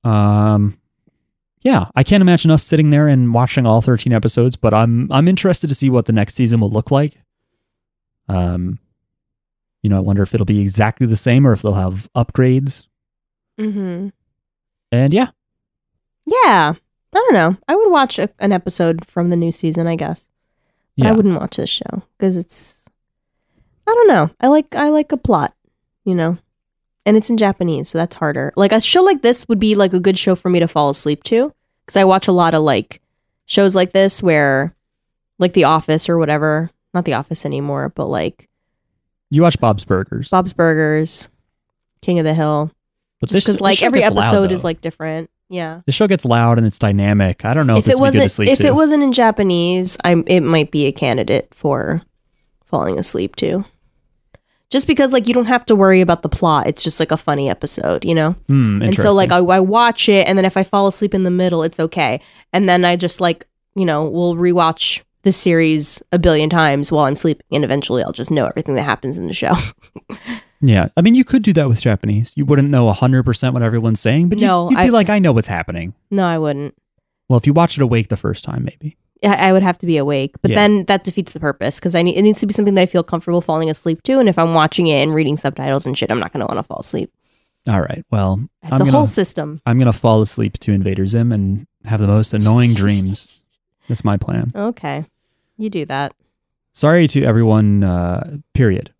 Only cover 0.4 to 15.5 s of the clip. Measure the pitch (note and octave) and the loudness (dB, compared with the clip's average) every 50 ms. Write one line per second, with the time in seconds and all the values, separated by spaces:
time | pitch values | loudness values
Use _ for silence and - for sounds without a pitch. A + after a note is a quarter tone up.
0.4 | G#2 G#2+ G#2+ G#2 G#2 G#2 G2+ _ _ _ _ _ _ _ _ _ _ _ _ _ | 2 2 2 2 0 0 -2 _ _ _ _ _ _ _ _ _ _ _ _ _
1.4 | _ _ _ _ _ B3+ C4+ A2+ F2+ - - B2+ C3 - G3+ G3+ F#3+ F#3 F3 D#3+ | _ _ _ _ _ 2 2 2 0 0 0 -2 2 2 4 4 6 4 4 4
2.4 | - E3 D#3+ D3 - - E3 D#3 D#3 D3 D3 D3 D3+ D3+ C#3 C3 B2 A#2+ A#2 A#2 | 4 4 2 2 2 0 0 0 2 2 2 2 4 4 2 2 2 2 2 0
3.4 | B2+ B2 - C#3 B2+ A2+ A2 A2+ A2 - B2 A2 - B2 A#2+ A2 G#2 A2 - - | 0 0 0 0 2 2 2 2 2 2 0 0 0 0 0 0 0 0 0 2
4.4 | A#2 B2+ B2 - - A2+ G#2+ A2 A2+ A#2 A#2 A#2 C3 - - C3+ D#3+ F3 F#3+ F#3 | 0 0 0 0 0 2 2 2 2 2 0 0 -2 0 0 2 2 2 2 2
5.4 | - F#3+ E3 - - D3+ C#3 - C#3 C3+ B2+ A#2+ G#2+ - A2+ A2 G2+ - - - | 2 0 0 0 -2 -6 -4 -2 0 2 2 2 0 2 0 0 0 -2 -2 -2
6.4 | B2+ A2+ A#2 A2+ A2+ G#2 A2 G#2+ - - C#3+ C3+ D3 D3+ _ _ _ _ _ _ | 0 0 2 0 0 0 -2 -4 -2 0 0 0 0 -2 _ _ _ _ _ _
7.4 | _ _ _ _ _ _ _ _ _ _ _ _ _ _ _ _ _ - G2 F#2 | _ _ _ _ _ _ _ _ _ _ _ _ _ _ _ _ _ -6 -4 -2
8.4 | F2+ F2 F2 F2+ F2+ F2+ E2 - _ _ _ _ _ _ _ _ _ _ _ _ | -2 -2 -2 -4 -6 -6 -8 -10 _ _ _ _ _ _ _ _ _ _ _ _
9.4 | _ _ _ _ _ _ _ _ - G#2 G2+ G2 F#2+ G2+ G2 G2+ G2 - - A2 | _ _ _ _ _ _ _ _ -2 -2 -2 0 0 -2 0 0 0 -2 -2 -4
10.4 | G#2 F2 G#2 G#2 G2+ G2+ F#2 G#2+ G#2+ G#2+ - _ C3 A2+ A2 G2+ - A#2+ A#2 C3+ | -2 0 0 0 0 -2 0 0 -2 -2 0 _ -2 -2 -2 -2 0 2 2 4
11.4 | C#3 C3 A2 G#2 - G#2+ G2 G2 F#2 F#2 F#2 F#2+ - - _ B2+ A#2 - - - | 4 4 2 2 0 -2 -2 -2 -2 -4 -6 -8 -12 -6 _ -4 -4 -2 0 0
12.4 | B2+ B2+ B2+ C3 C#3 C#3 - - _ _ _ _ _ _ _ _ _ _ _ _ | 0 2 2 0 -2 -4 -8 -10 _ _ _ _ _ _ _ _ _ _ _ _
13.4 | _ _ _ - G#3+ G#3+ G3+ G#3 G3 F#3 F3 F3 G3 G3 _ _ _ _ _ _ | _ _ _ -8 -8 -6 -6 -6 -8 -8 -8 -10 -10 -12 _ _ _ _ _ _
14.4 | _ _ _ _ _ _ _ _ _ _ - A#2+ C3+ C#3 D#3+ G#3 B3+ - _ _ | _ _ _ _ _ _ _ _ _ _ 0 0 2 2 2 2 0 -2 _ _
15.4 | _ _ | _ _